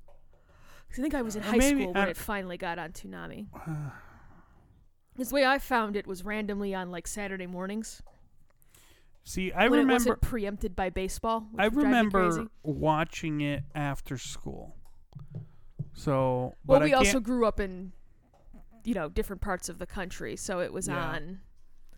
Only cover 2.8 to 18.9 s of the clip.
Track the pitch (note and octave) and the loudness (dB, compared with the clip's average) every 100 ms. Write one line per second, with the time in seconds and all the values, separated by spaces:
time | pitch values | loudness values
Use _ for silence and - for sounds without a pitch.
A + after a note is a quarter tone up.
2.8 | D#3+ - F#3+ F3+ E3+ - G#3 - D#3+ D3+ | -8 -10 -12 -12 -12 -12 -14 -12 -8 -6
3.8 | C#3+ - - - - - - - _ _ | -8 -12 -18 -20 -20 -20 -20 -20 _ _
4.8 | - _ _ - B3 C#4 C4 C#4 - B3 | -20 _ _ -8 0 4 4 4 2 0
5.8 | G#3+ G#3 F#3+ F3+ F#3+ G#3+ G#3 G3+ G3+ F#3+ | 0 -2 -6 -8 -4 -4 -2 -2 -2 -4
6.8 | F3+ F3 - G#3+ G3+ F#3+ F3+ F3+ F#3+ G#3+ | -6 -8 -8 -6 -6 -6 -8 -6 -6 -6
7.8 | A3 - - - - - - _ _ _ | -8 -12 -18 -20 -20 -20 -20 _ _ _
8.8 | - _ _ - - F#3 F#3 F3 A3+ D4 | -20 _ _ -20 -8 -4 -2 4 6 8
9.8 | C4+ B3 B3 G#3+ - A#3 G3+ G3+ G#3+ F3+ | 6 6 4 2 2 0 -4 -4 -6 -2
10.8 | F#3 F#3+ F#3+ - A3+ A3+ G#3+ A3+ G#3+ C4 | -2 -2 -4 -4 -2 -2 -4 2 2 4
11.8 | C#4 B3 G#3+ F#3+ F3+ D#3+ - - D#3 C#3 | 6 6 6 4 4 2 -2 -8 -4 0
12.8 | D3+ D#3 E3 - D#3+ D3 D3 C#3 C#3+ D3+ | 2 2 0 -2 -2 0 0 -2 -4 -4
13.8 | C#3+ C3+ - C3 - - - - - - | -2 -4 -6 -6 -8 -8 -8 -10 -12 -14
14.8 | - - - C3+ - - - - - - | -16 -20 -18 -16 -12 -12 -14 -18 -16 -10
15.8 | - - D3+ C3+ C3 B2+ B2+ - D3+ C4+ | -10 -4 0 2 2 0 -4 -4 6 8
16.8 | D4+ C4 - C4 G#3+ B3 A3 G#3 G3 F#3 | 8 6 6 4 2 2 2 2 -2 -4
17.8 | F#3+ - - - _ _ - - - A3+ | -12 -14 -20 -20 _ _ -20 -20 -20 -10
18.8 | G#3+ | -4